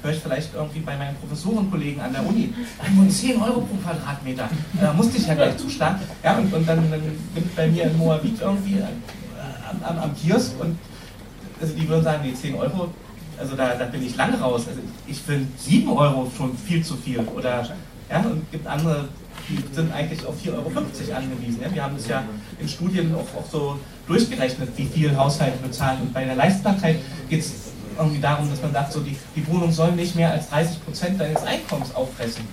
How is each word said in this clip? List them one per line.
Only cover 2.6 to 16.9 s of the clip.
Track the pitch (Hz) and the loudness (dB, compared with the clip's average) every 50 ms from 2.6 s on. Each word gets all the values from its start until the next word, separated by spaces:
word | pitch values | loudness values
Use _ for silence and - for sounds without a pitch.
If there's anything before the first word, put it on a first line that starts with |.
| 240 - - - - - 202 | -8 -8 -8 -6 0 6 8
nur | 190 196 185 | 10 10 10
zehn | - - - 254 247 220 | 8 4 2 2 2 4
Euro | 214 226 247 - | 4 2 2 2
pro | - - 202 190 | 0 0 -2 -4
Quadratmeter, | 165 170 165 147 - 139 139 - - 135 127 127 120 113 160 147 - - - 165 | -2 -2 -4 -4 -4 -4 -6 -6 -4 -6 -4 -4 -4 -2 -2 -2 -4 -2 0 4
da | 202 185 147 | 4 4 6
musste | 165 220 233 - - | 6 6 6 4 4
ich | 175 | 2
ja | 160 156 | 2 6
gleich | - 139 127 - - | 6 6 4 4 0
zuschlagen. | - - - - - 156 196 - - - - - - | -4 -6 -2 0 2 2 2 0 -2 -8 -10 0 2
Ja, | 156 196 226 | 4 4 6
und, | - - - | 4 4 4
und | 160 165 165 | 4 4 4
dann, | 160 160 160 156 | 4 4 4 4
dann | 156 156 | 2 0
bin | 156 156 156 156 160 - - 160 170 | -2 -4 -4 -6 -8 -6 -4 -2 -2
ich | - - | -2 0
bei | - 160 160 | 2 4 4
mir | 165 170 170 | 4 4 4
in | 160 160 165 | 4 4 4
Moabit | 165 160 156 156 - - 226 - | 4 4 4 4 2 0 -2 0
irgendwie | - 196 196 196 196 196 196 190 | 0 0 0 0 0 0 0 0
am, | - - - 240 233 - - - - - - - 143 139 131 - - - - - 165 | 0 -2 -4 -8 -10 -12 -14 -14 -14 -14 -12 -12 -10 -10 -10 -10 -10 -8 -8 -6 -4
am, | - 165 165 160 | -4 -4 -2 -2
am | 151 139 | -4 -4
Kiosk | - 151 160 196 240 - - - - | -2 2 4 4 4 4 2 -2 -4
und | - 165 165 - - - - - - - - - - - - - - - - - | -2 -2 -2 -4 -6 -14 -16 -16 -16 -16 -16 -16 -16 -16 -16 -16 -16 -16 -10 -6
also | 160 160 151 | -6 -4 -2
die | 160 160 156 | -2 0 2
würden | 156 165 160 | 4 4 4
sagen, | 165 151 147 143 | 4 2 0 0
nee, | 131 127 | -4 -4
zehn | - - 147 131 | -4 -6 -6 -4
Euro, | - 123 131 - 185 175 170 - - - - - - - - - - | -2 -2 -2 0 -2 -4 -4 -6 -10 -16 -18 -16 -16 -14 -14 -12 -10
also | - 135 127 | -8 -8 -2
da, | 131 131 127 123 | 0 0 0 2
da | 123 123 | 0 -2
bin | 113 120 147 127 | -4 -4 -4 -4
ich | 123 120 - | -4 0 0
lange | - - - - | 2 2 2 2
raus. | 131 127 123 117 117 - | 2 2 0 0 -2 -2
Also | - - - - - - - - | -6 -8 -8 -10 -12 -12 -12 -10
ich | 151 - | -10 -10
finde | - - 147 139 135 131 - - | -4 -2 0 0 0 -2 -6 -8
sieben | - - 160 226 - - | 2 4 6 6 6 4
Euro | - - 147 147 139 131 131 127 - - | 4 4 4 4 4 2 0 -4 -4 -4
schon | 143 127 123 - | -4 -4 -4 -6
viel | - - 170 165 160 | -4 0 0 0 0
zu | - | -2